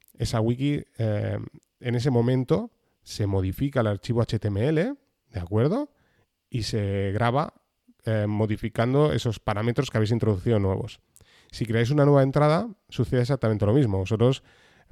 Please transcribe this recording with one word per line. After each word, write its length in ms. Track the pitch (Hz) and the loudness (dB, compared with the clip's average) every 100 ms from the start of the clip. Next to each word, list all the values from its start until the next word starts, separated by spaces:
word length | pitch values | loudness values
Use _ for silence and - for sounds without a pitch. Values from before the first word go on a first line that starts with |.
| _ - | _ -6
Esa 220 | 117 117 | -2 0
wiki, 440 | 113 123 143 143 - - | 0 0 -2 -2 -6 -6
eh, 400 | 110 104 104 104 110 - _ _ | -4 -2 -4 -6 -8 -16 _ _
en 140 | 127 | -4
ese 160 | 120 139 | -2 2
momento 600 | 120 120 131 123 165 233 - _ _ | 2 2 0 0 -2 -2 -12 _ _
se 240 | - - 101 | -14 -6 -2
modifica 520 | 95 95 - 143 135 | 0 -2 -2 -2 0
el 60 | 110 | 0
archivo 340 | 101 - 117 | -2 -2 -2
H 200 | 113 110 | 0 -2
T 80 | 104 | -2
M 200 | 101 131 | -2 0
L, 260 | 156 220 285 _ _ _ | 0 -2 -4 _ _ _
¿de 100 | 95 | -10
acuerdo? 520 | 87 107 139 233 294 _ _ _ _ _ _ | -4 0 2 0 -4 _ _ _ _ _ _
Y 140 | 123 | -6
se 480 | 101 113 98 98 98 | -4 -4 -2 -2 -2
graba, 420 | 104 120 127 160 - _ _ _ _ | 0 0 0 -2 -8 _ _ _ _
eh, 220 | - 110 104 | -4 -2 0
modificando 880 | 104 107 107 113 - 117 139 151 | 0 0 -2 -4 -2 0 2 2
esos 260 | 139 123 104 | 0 -2 -4
parámetros 500 | - 104 117 120 127 | -4 -2 0 0 -2
que 100 | 113 | 0
habéis 120 | 107 | 0
introducido 480 | 117 107 98 120 110 | 2 0 0 2 2
nuevos. 420 | 95 95 - - _ _ _ _ _ | 2 -2 -6 -14 _ _ _ _ _
Si 120 | - | -8
creáis 260 | 113 113 120 | -4 0 2
una 140 | 147 | 4
nueva 200 | 143 143 | 6 6
entrada, 440 | 135 143 151 165 226 - _ | 4 4 2 2 -2 -10 _
sucede 320 | - 113 127 | -4 -2 0
exactamente 440 | 120 139 110 104 101 | 0 0 0 2 2
lo 60 | |
mismo. 260 | 131 123 95 | 4 2 0
Vosotros, 440 | 92 110 120 135 - _ _ _ _ | 0 2 2 2 -6 _ _ _ _